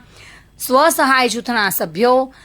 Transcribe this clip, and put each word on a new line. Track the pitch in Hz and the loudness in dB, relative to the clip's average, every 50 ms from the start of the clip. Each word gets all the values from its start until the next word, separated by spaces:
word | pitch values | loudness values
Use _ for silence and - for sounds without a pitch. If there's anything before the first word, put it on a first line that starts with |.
| - _ - - - - - - - _ _ - | -8 _ -20 -20 -20 -20 -20 -20 -20 _ _ -14
સ્વસહાય | - - 254 262 302 330 320 - 294 262 269 262 254 240 | -6 0 2 2 2 2 2 2 0 2 2 2 0 0
જૂથના | 196 240 - - 247 226 202 190 | -2 -4 -6 -4 -2 -2 -2 -2
સભ્યો | - - 208 170 156 175 233 247 254 262 262 262 - - | -2 -4 -6 -6 -4 0 2 2 2 2 0 -2 -8 -18